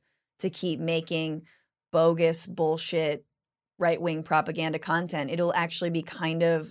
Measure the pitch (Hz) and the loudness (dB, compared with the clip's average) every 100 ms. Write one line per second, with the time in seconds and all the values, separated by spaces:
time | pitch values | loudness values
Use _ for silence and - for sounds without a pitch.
0 | _ _ _ - 190 - 185 151 165 165 | _ _ _ -6 -6 -4 -4 -2 -2 -2
1 | 165 160 160 156 160 _ _ _ _ 165 | -2 -2 -2 -6 -10 _ _ _ _ 4
2 | 165 170 165 165 - 175 160 160 - 170 | 4 6 2 2 -4 0 0 0 -2 0
3 | 156 147 - _ _ _ _ - 175 165 | 0 -2 -6 _ _ _ _ 0 2 2
4 | 170 160 160 156 151 160 160 156 - 165 | 0 -2 0 0 2 -2 -2 -2 -2 -2
5 | 175 170 139 170 175 175 170 - 175 165 | 0 -4 -2 0 0 0 -2 -2 -2 -2
6 | 160 - 160 165 170 165 156 | -4 -4 -2 2 2 2 -2